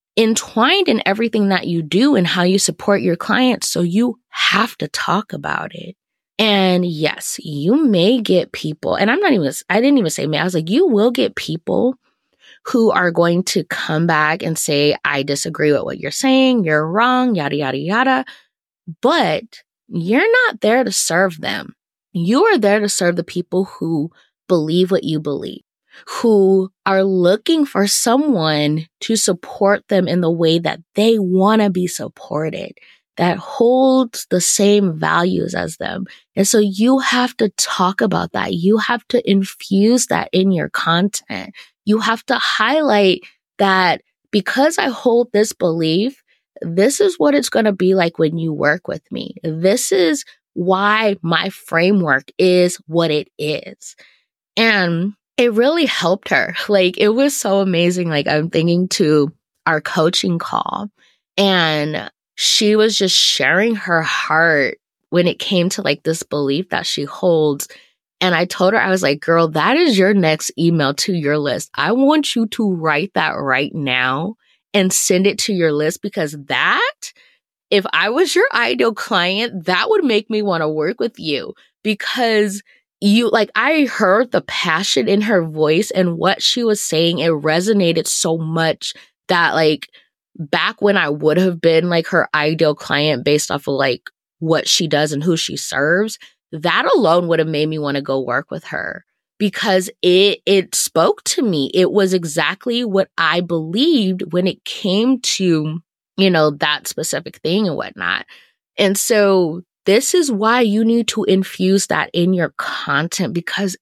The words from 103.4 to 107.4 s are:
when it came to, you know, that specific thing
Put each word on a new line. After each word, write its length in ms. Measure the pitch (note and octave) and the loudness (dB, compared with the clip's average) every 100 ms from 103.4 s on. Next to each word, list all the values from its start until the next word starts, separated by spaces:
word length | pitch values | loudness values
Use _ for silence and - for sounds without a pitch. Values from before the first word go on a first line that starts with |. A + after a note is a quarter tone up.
| E3+ E3+ D#3 G3 D#4+ D4 F#3+ F#3 F3+ | -2 -4 -4 -2 2 2 0 -2 -4
when 120 | E3+ F#3 | -2 -2
it 200 | - - | -4 -12
came 560 | - G3+ G3 A#3+ B3+ | -6 -2 0 2 0
to, 580 | - - F#3 D#3+ D3+ D#3+ _ _ _ - | -2 -2 0 0 -2 -8 _ _ _ 0
you 120 | F#3+ | 2
know, 220 | E3+ D3+ | 4 2
that 360 | D3 D3+ D3+ - | 0 -2 -2 -6
specific 500 | - D#3+ D3+ E3+ | -8 -6 -6 -8
thing 300 | - | -8